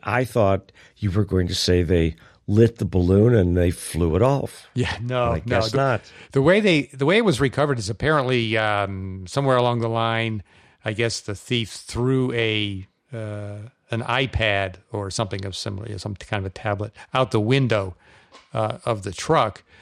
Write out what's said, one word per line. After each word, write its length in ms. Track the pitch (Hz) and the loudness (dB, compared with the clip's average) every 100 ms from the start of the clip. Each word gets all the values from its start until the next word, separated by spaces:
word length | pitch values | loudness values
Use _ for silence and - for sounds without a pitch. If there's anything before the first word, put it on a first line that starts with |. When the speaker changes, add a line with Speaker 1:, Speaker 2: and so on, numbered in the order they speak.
Speaker 1:
I 220 | - 117 | -2 -2
thought 480 | 131 123 101 95 - - - - | 0 2 2 2 -4 -20 -20 -6
you 140 | 104 | -2
were 140 | 90 | 0
going 240 | 98 92 87 | 0 2 0
to 60 | |
say 280 | 90 - 90 | 0 2 2
they 340 | 85 90 82 80 - _ - | 4 2 2 -2 -12 _ 0
lit 300 | 104 113 - | 4 4 4
the 60 | |
balloon 500 | 104 92 90 98 113 | -2 2 4 6 6
and 220 | 117 90 87 | 4 4 2
they 140 | 87 | 2
flew 440 | 82 - 80 85 82 | 0 -6 -2 0 2
it 60 | |
off. 460 | 123 139 - - - | 2 0 -4 -12 -10
Speaker 2:
Yeah, 220 | - 123 85 | -4 -4 -4
no, 240 | 120 127 120 | -4 -2 0
Speaker 1:
But 60 | |
I 100 | 95 113 | -2 -2
Speaker 2:
no. 140 | 120 | -2
Speaker 1:
guess 100 | 110 | 0
Speaker 2:
The, 40 | 135 | 0
Speaker 1:
not. 240 | 135 113 - - - | 0 0 -4 -20 -6
Speaker 2:
the 100 | 135 | 0
way 180 | 139 196 | 4 4
they, 220 | 208 160 135 | 4 2 0
the 100 | 135 139 | -2 2
way 100 | 202 | 2
it 60 | |
was 160 | 226 123 | 2 2
recovered 380 | 135 120 147 127 | 0 0 0 0
is 120 | 98 | -4
apparently, 640 | 107 135 156 127 127 113 110 | -2 0 2 2 0 0 0
um, 720 | 110 104 98 95 95 95 92 | 0 0 -2 -4 -8 -10 -8
somewhere 300 | - 139 127 | -2 2 4
along 240 | 123 120 | 2 0
the 80 | 117 | -2
line, 540 | 113 113 113 113 110 - _ _ _ | -2 -2 -2 -2 -4 -10 _ _ _
I 80 | - | -6
guess 280 | 107 117 - | -2 -2 -4
the 140 | - | -8
thief 360 | 98 - 123 110 | -10 -2 -2 -2
threw 640 | - - 117 123 131 127 | -8 -10 -2 0 2 0
a, 540 | 120 113 107 104 98 95 _ _ | 0 0 0 -2 -6 -10 _ _
uh, 440 | 117 107 104 104 104 110 _ - | -12 -10 -10 -10 -12 -16 _ -8
an 120 | 113 | -6
iPad 720 | 120 123 135 - 113 98 98 92 _ | -2 -2 -2 0 0 0 -2 -6 _
or 180 | 104 98 | -8 -6
something 340 | - 101 98 | -4 -4 -6
of 120 | 98 90 | -8 -8
similar, 420 | - 98 104 101 | -8 -8 -8 -10
some 160 | 107 98 | -10 -12
kind 240 | - 107 | -6 -6
of 60 | 95 | -6
a 80 | |
tablet 380 | - 107 101 104 - - | -6 -4 -4 -6 -12 -6
out 180 | 131 127 | -2 0
the 80 | 113 | 0
window, 560 | 107 135 131 110 98 90 _ - _ - _ | 2 2 2 0 -2 -10 _ -20 _ -20 _
uh, 240 | 117 110 - | -4 -4 -4
of 180 | - 110 | -4 -4
the 100 | 98 | -6
truck. 500 | 92 - 160 113 - - - | -6 0 2 2 -2 -18 -20